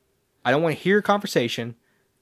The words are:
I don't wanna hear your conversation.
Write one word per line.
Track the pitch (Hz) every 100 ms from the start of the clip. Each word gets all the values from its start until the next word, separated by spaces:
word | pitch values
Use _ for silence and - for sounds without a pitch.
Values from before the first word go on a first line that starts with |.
| _ _ _ _
I | 123
don't | 135
wanna | 165 143
hear | 180
your | 208
conversation. | 196 202 202 156 127 - 117 117 _ _ _ _